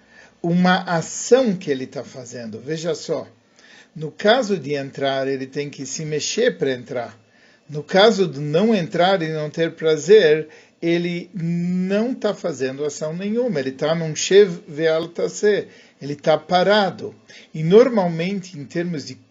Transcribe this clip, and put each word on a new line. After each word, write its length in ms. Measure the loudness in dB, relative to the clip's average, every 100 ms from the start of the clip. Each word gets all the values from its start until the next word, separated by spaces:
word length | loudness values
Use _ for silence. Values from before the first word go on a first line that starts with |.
| _ -20 -20 _
uma 400 | 0 4 4 2
ação 720 | 2 -4 -4 -8 2 4 4 -2
que 160 | -4
ele 160 | -4 -4
tá 160 | -12
fazendo. 560 | -14 -16 -16 -14 -12 -12
Veja 340 | -8 -6 -4
só, 340 | -6 -6 -8 -8 _ _ _ _ -20 _ -12
no 160 | -12
caso 460 | -2 2 4 2 -4
de 180 | -2 -4
entrar, 520 | -6 -4 -2 -2 -2
ele 200 | -4 -6
tem 220 | -8 -8
que 160 | -8 -12
se 200 | -10 -6
mexer 520 | -4 -4 0 0 0
pra 140 | -4
entrar. 460 | -4 -6 -10 -10 -14 _ _ _ _ _
No 140 | -12
caso 440 | -2 4 4 4 -2
de 120 | -4
não 340 | -2 0 2
entrar 480 | 0 -2 0 2 2
e 60 | -2
não 220 | -6 -6
ter 220 | -4 -4
prazer, 760 | -2 0 0 6 8 8 4 0 -12 _ _
ele 480 | -2 0 0 -4 -8
não 800 | -6 -4 -2 -2 -2 0 0 -2
tá 200 | -2 -4
fazendo 520 | -4 -6 -4 -4 -2 -6
ação 280 | -4 -8
nenhuma. 460 | -6 -4 -2 0 -2
Ele 120 | -4
tá 220 | -2 -2
num 220 | -2 -2 -6
shev 460 | 4 6 6 2 -12
ve'al 400 | -2 0 0 -2
taseh. 580 | -4 -6 -2 0 0 -2 -14 -20 _
Ele 140 | -12 -6
tá 220 | 0 0
parado. 760 | 2 2 4 4 2 -4 -12 -14 _ -20 -14
E 100 | -6
normalmente, 920 | 6 8 8 4 0 -2 -4 -4 -8 -14
em 60 |
termos 440 | -8 -6 -4 -6 -10
de 100 | -16 _